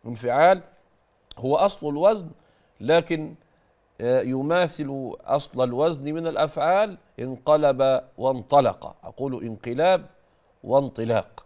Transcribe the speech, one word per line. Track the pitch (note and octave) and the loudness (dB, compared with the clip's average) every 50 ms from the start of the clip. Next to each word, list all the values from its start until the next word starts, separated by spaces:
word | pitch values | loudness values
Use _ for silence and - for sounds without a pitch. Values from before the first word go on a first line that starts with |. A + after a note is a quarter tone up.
| - | -12
انفعال | A#2 A#2+ G#2+ A#2+ A#2+ B2 C#3 D#3+ F3+ F#3+ F3+ - - _ _ _ _ _ _ _ _ _ _ _ _ - - | -12 -12 -6 -4 -2 2 6 6 6 4 2 -2 -18 _ _ _ _ _ _ _ _ _ _ _ _ -14 -8
هو | A#2+ C3 C#3+ | -2 -2 2
أصل | D#3+ F#3 G3+ - - D#3 D3+ | 2 2 0 0 -4 -6 -6
الوزن، | C#3+ D3 F3 G3+ A3+ G#3 F3 D#3+ - _ _ _ _ _ _ _ _ _ | -4 2 2 2 2 2 -6 -16 -20 _ _ _ _ _ _ _ _ _
لكن، | G#2 A#2+ D#3+ E3+ E3 - E3+ D#3 D#3 C3+ C3+ _ _ _ _ _ _ _ _ _ _ _ _ - | 0 2 2 2 2 0 -6 -6 -6 -10 -14 _ _ _ _ _ _ _ _ _ _ _ _ -6
آه، | A2+ A#2+ B2+ C3 | -2 0 0 0
يماثل | G2+ B2+ C3 C3 C#3 D3+ E3+ F3+ F3 D#3+ - - D3+ C3+ C#3 C3+ C3 A2+ - - | 0 -2 -4 -4 -2 0 0 0 0 -2 -4 -8 -8 -8 -8 -8 -10 -10 -12 -12
أصل | - - C3+ D3 - - - B2+ B2+ | -4 -2 -2 -2 -2 -6 -2 -2 -2
الوزن | B2 A#2+ B2+ D3+ E3+ E3 C3+ C#3 | -2 0 0 0 0 0 -4 -8
من | D3 D3+ E3 E3 | -8 -6 -4 -6
الأفعال | E3 D#3 - D#3 D3 - D#3 C#3 E3 F#3 G3 G#3+ G#3 F#3 - _ _ _ - | -4 0 0 -2 -2 -2 -2 0 2 2 2 0 -2 -4 -16 _ _ _ -12
انقلب | A#2+ C3 C3 B2 _ D3+ D3+ D3+ D3+ C#3+ C3 B2+ C3+ C3+ C3 B2+ - - _ - | -10 -10 -10 -6 _ 2 2 4 4 2 2 4 2 2 2 0 -2 -8 _ -4
وانطلق، | A2+ C3 C3 B2 - _ C#3+ C#3+ C3 A2 F2+ - - - - _ - | -2 -2 -2 -2 -2 _ 4 4 4 4 -2 -4 -16 -18 -18 _ -20
أقول | G2 - - C3 C#3 B2+ - G2+ | -20 -10 -8 -6 -6 -6 -8 -8
انقلاب | A#2 A2 - - B2 A#2+ C3 D#3+ F#3 F#3+ E3+ - - _ _ _ _ _ _ _ _ _ _ - | -10 -12 -10 -10 -6 -2 0 2 2 2 2 0 -10 _ _ _ _ _ _ _ _ _ _ -4
وانطلاق. | - B2 C#3 C#3 B2+ - - A2+ A2+ A#2 G#2 - - _ - _ | 2 2 2 2 0 -6 -6 -2 0 0 0 -2 -4 _ -20 _